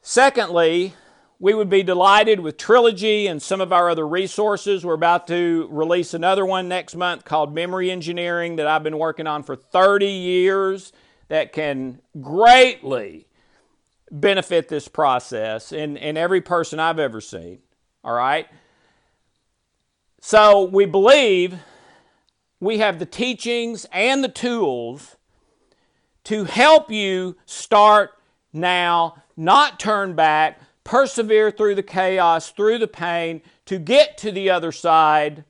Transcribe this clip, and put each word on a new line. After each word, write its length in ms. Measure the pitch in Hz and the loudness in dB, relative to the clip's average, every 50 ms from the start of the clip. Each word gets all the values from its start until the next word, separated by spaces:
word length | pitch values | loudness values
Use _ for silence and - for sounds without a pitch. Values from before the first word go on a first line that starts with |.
Secondly, 920 | _ - - 240 262 277 269 247 214 165 175 170 165 160 165 175 185 190 - _ _ _ _ _ _ _ _ | _ -2 2 4 4 4 2 0 -4 -2 0 2 2 2 2 0 -2 -4 -8 _ _ _ _ _ _ _ _
we 160 | _ 180 196 220 | _ 0 0 2
would 160 | 220 208 185 | 2 0 2
be 140 | 196 196 196 | 0 0 2
delighted 560 | 180 185 180 180 196 196 208 220 226 214 190 | 0 0 4 4 6 6 6 4 4 2 0
with 180 | 165 156 147 | -2 -10 -10
Trilogy 680 | - - - 226 247 240 233 214 175 208 220 214 214 202 | -10 0 2 4 4 4 2 0 0 -2 -2 0 0 -2
and 120 | 196 165 147 | -4 -6 -6
some 220 | - - 196 190 | -6 -6 -4 -4
of 100 | 190 175 | -2 0
our 160 | 185 175 175 | 2 2 2
other 200 | 175 170 160 160 | 2 0 -2 -4
resources. 760 | 147 160 185 196 180 - - 214 214 208 185 - 202 202 185 165 | -4 -4 -4 -6 -6 -4 -4 -2 -2 -2 -4 -4 -4 -4 -4 -2
We're 120 | 180 165 | -6 -4
about 320 | 156 170 170 175 175 175 | 0 2 0 0 0 -2
to 400 | - 170 175 175 170 165 165 160 - | -4 -4 -2 -2 -2 -2 -4 -4 -6
release 460 | 151 147 160 165 175 180 170 - - | -6 -6 -2 -2 0 -2 -2 -6 -8
another 280 | 165 165 185 190 196 190 | -4 -2 0 0 0 0
one 240 | 185 190 185 185 | -2 -2 -4 -4
next 280 | 180 180 185 160 - - | -4 -6 -8 -8 -10 -8
month 280 | 170 180 180 175 - _ | -6 -4 -4 -4 -6 _
called 300 | - - 160 151 147 147 | -4 -2 -2 -2 -2 -4
Memory 380 | 160 170 180 180 185 180 180 | -8 -6 -6 -4 -4 -4 -4
Engineering 640 | 185 180 156 165 175 175 175 175 175 175 170 170 170 | -6 -6 -8 -10 -8 -6 -6 -4 -4 -4 -6 -6 -6
that 100 | 160 151 | -4 -2
I've 180 | 147 156 156 156 | -2 -2 -2 -2
been 140 | 156 156 | -6 -6
working 300 | 151 160 160 156 - 160 | -4 -6 -6 -6 -8 -8
on 160 | 156 151 151 143 | -8 -8 -8 -8
for 120 | - 135 | -12 -14
thirty 540 | 127 _ _ - 185 185 196 202 202 202 196 | -14 _ _ 0 2 4 4 4 2 0 -2
years 840 | 196 185 180 180 180 180 180 190 196 196 196 190 190 190 185 - _ _ _ _ _ _ _ | -4 -6 -4 -2 0 0 2 2 0 0 -2 -4 -6 -8 -12 -20 _ _ _ _ _ _ _
that 260 | _ 156 156 135 - - | _ -4 -4 -4 -4 -6
can 480 | 156 156 147 139 131 131 131 123 127 _ _ _ 151 | -6 -6 -6 -6 -6 -8 -10 -14 -18 _ _ _ -16
greatly 1080 | 131 135 151 185 220 233 247 262 254 254 220 - - 135 135 120 104 95 78 80 _ _ _ _ _ _ _ _ _ _ _ _ _ _ _ _ _ _ | -12 -6 -2 4 8 8 8 8 8 4 2 -6 -6 -6 -6 -6 -6 -10 -16 -20 _ _ _ _ _ _ _ _ _ _ _ _ _ _ _ _ _ _
benefit 600 | - 143 143 202 196 190 - - 180 165 151 - | -8 -2 0 0 0 0 -2 -2 -2 -2 -2 -2
this 180 | 165 147 - | -8 -10 -10
process 840 | - _ - 156 139 127 123 - - 127 110 110 110 110 113 - - | -8 _ 0 0 0 0 -2 -4 -8 -8 -6 -6 -6 -6 -8 -10 -12
in, 260 | - 151 151 151 143 | -10 -8 -8 -8 -10
in 200 | 139 - 151 151 | -8 -8 -8 -4
every 240 | 160 165 180 190 185 | -4 -2 0 -2 -2
person 380 | - - 175 170 160 - - 156 | -2 -2 -4 -4 -4 -4 -6 -4
I've 200 | 160 165 165 160 | -4 -4 -2 -2
ever 220 | 147 131 110 110 | -4 -4 -6 -10
seen. 380 | 107 - - 90 82 87 90 _ _ _ _ _ _ _ _ _ _ | -16 -14 -16 -16 -16 -18 -20 _ _ _ _ _ _ _ _ _ _
All 100 | 117 117 | -6 -4
right? 340 | 120 123 131 147 160 160 _ _ _ _ _ _ _ _ _ _ _ _ _ _ _ _ _ _ _ _ _ _ _ _ _ _ _ _ _ _ _ _ _ _ _ | -2 -2 0 -2 -4 -6 _ _ _ _ _ _ _ _ _ _ _ _ _ _ _ _ _ _ _ _ _ _ _ _ _ _ _ _ _ _ _ _ _ _ _
So 440 | - - 214 214 214 214 202 202 190 | -6 2 4 6 8 8 6 6 4
we 220 | 185 190 196 202 | 2 2 2 2
believe 720 | 180 156 196 196 233 277 302 262 220 190 180 180 185 180 175 - - _ _ _ _ _ _ _ _ _ _ _ _ _ _ _ _ _ _ | 2 2 2 6 6 6 6 6 2 2 2 0 -2 -6 -12 -20 -20 _ _ _ _ _ _ _ _ _ _ _ _ _ _ _ _ _ _
we 160 | 180 202 226 | -4 -4 -2
have 220 | 214 220 208 180 160 | 0 0 0 -2 -4
the 80 | 180 | -10
teachings 800 | - - - 247 254 240 185 - 233 240 240 233 233 233 196 - - | -12 -6 -6 -4 -4 -4 -6 -6 -6 -4 -4 -4 -6 -10 -12 -16 -10
and 320 | - 180 214 247 269 277 269 | -4 -2 0 0 0 0 -2
the 60 | 254 | -4
tools 880 | - - - 247 240 233 196 143 127 120 117 117 127 143 - - _ _ _ _ _ _ _ _ _ _ _ _ _ _ _ _ _ _ _ _ _ _ _ | -6 -6 -4 -4 -2 -2 -2 -2 -4 -6 -8 -10 -12 -14 -18 -20 _ _ _ _ _ _ _ _ _ _ _ _ _ _ _ _ _ _ _ _ _ _ _
to 200 | - 214 214 196 | -8 -6 -6 -6
help 480 | 165 - 214 254 302 320 302 311 - | -6 0 4 6 6 6 6 4 0
you 440 | 220 214 202 190 190 185 185 185 180 _ _ | -6 -4 -4 -2 -4 -4 -6 -8 -12 _ _
start 640 | - - - - - 220 208 208 214 214 214 196 - _ _ _ _ _ _ _ _ - | -20 -16 -16 -4 0 4 6 6 6 6 4 2 0 _ _ _ _ _ _ _ _ -10
now, 640 | 151 175 180 180 180 175 175 170 170 170 160 - _ _ _ _ | -6 -2 -2 0 0 0 0 0 0 0 -2 -6 _ _ _ _
not 440 | - 160 170 202 269 294 269 196 - | -6 2 4 4 4 4 2 -2 -6
turn 340 | - 208 214 202 196 190 170 | -4 -4 -2 -2 -4 -4 0
back, 480 | 156 160 156 151 156 156 156 - _ _ _ _ _ _ | 0 2 2 4 2 0 0 -2 _ _ _ _ _ _
persevere 680 | - - 247 269 - - 240 226 214 220 214 214 214 | 0 2 2 2 2 -2 -6 -2 2 2 2 2 2
through 240 | 208 - 214 208 202 | 0 0 -2 0 0
the 80 | 196 | -2
chaos, 680 | 196 - - 185 190 185 190 185 175 170 165 165 - - | -6 -6 -4 -2 -2 0 0 2 2 2 2 0 -2 -10
through 260 | _ - 208 214 233 | _ -2 0 0 0
the 100 | 240 220 | 0 -2
pain, 540 | 185 - - 170 175 170 170 165 165 165 156 _ _ _ _ _ | -6 -6 -8 -6 -4 -4 -4 -4 -6 -8 -10 _ _ _ _ _
to 140 | - 190 185 | -10 -8 -8
get 400 | 156 156 240 285 302 302 - - | -2 2 4 4 4 2 0 -12
to 120 | - 214 | -10 -8
the 200 | 190 196 196 190 | -8 -4 -2 0
other 200 | 185 175 165 165 | 0 0 -2 -6
side. 720 | 151 - - 170 160 160 156 156 151 151 151 151 151 151 151 | -10 -4 0 2 4 4 4 4 2 2 0 -2 -6 -12 -20